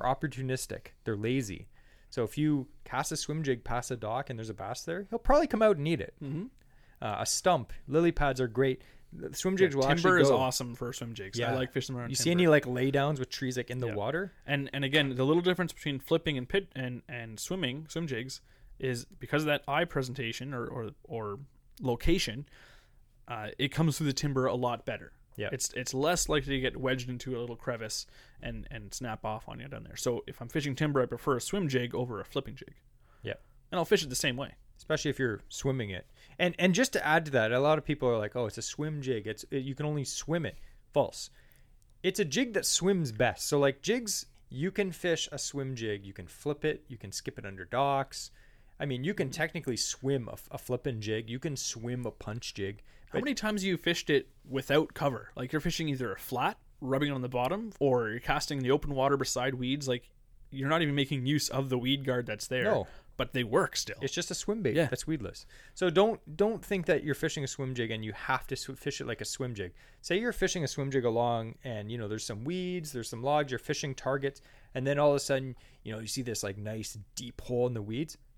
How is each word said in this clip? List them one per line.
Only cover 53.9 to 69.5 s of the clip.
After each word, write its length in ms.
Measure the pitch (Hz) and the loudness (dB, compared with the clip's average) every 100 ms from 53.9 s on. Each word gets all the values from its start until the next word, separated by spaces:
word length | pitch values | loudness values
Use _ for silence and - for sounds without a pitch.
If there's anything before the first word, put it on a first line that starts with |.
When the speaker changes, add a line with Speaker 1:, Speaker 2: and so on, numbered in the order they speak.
| 170 - | 0 2
Speaker 1:
it 200 | 143 - - - | 2 2 -8 -6
without 460 | 131 - 143 160 | -4 4 4 4
cover? 340 | - 143 113 - - | 0 -2 -2 -8 -8
Like, 160 | 127 | -2
you're 80 | 156 | 0
fishing 300 | 170 - 156 | 0 0 0
either 200 | 135 120 | 0 -2
a 80 | 95 | -4
flat, 380 | - 120 151 220 - - | -4 0 0 -2 -12 -10
rubbing 300 | 131 135 147 | -2 2 2
it 40 | |
on 60 | 139 | 0
the 80 | 123 | -2
bottom, 460 | 123 123 196 226 - | 0 0 0 -6 2
or 280 | 143 123 110 | 4 6 4
you're 100 | 117 | -2
casting 440 | - 147 - 143 | 0 0 0 0
the 80 | 127 | 4
open 240 | 147 147 | 4 2
water 240 | 135 135 139 | 2 4 4
beside 380 | 131 - 127 131 | 2 0 0 0
weeds. 300 | 127 143 135 | 0 0 0
Like, 220 | 123 - - - - - | -2 -4 -20 -20 -20 -14
you're 200 | 135 135 | -4 2
not 100 | 165 | 4
even 140 | 156 | 4
making 320 | 143 135 143 127 | 2 2 2 2
use 240 | 151 - | 2 2
of 180 | 135 135 | 0 0
the 80 | 127 | 2
weed 300 | 123 139 131 | 2 0 2
guard 180 | 123 | 0
that's 220 | 120 135 - | -2 -6 -2
there. 180 | 127 | 0
Speaker 2:
No. 220 | 123 175 92 - - - | 4 2 0 -8 -14 -6
Speaker 1:
But 140 | 127 | -2
they 100 | 127 | -2
work 320 | 117 143 160 - | 2 2 2 -2
still. 220 | - 101 | -6 -6
Speaker 2:
It's 140 | 139 | -4
just 160 | - 175 | -4 -4
a 40 | |
swim 280 | 180 - 220 | -4 -2 0
bait 120 | 165 139 | 2 2
Speaker 1:
Yeah. 100 | 151 | 2
Speaker 2:
that's 200 | 127 - | 0 -4
weedless. 380 | 156 98 - - - - | -4 -6 -12 -18 -20 -20
So 160 | - 185 | -2 4
don't, 280 | 160 214 220 - 151 | 6 6 4 -6 2
don't 260 | 208 214 | 2 2
think 220 | - 196 170 | -2 -2 2
that 180 | 156 | 2
you're 100 | - | 2
fishing 300 | 139 160 156 | 0 -2 -2
a 20 | 135 | -6
swim 280 | - 131 | -4 -4
jig 160 | 123 113 | -2 -2
and 120 | 110 | -2
you 100 | 110 | -6
have 320 | 104 - 131 - | -6 -2 -2 -2
to 100 | 131 | -8
sw-, 220 | - 131 | -8 -8
fish 240 | - - | -6 -4
it 40 | 127 | -4
like 140 | 113 | -4
a 60 | 107 | -6
swim 260 | - 127 | -6 -6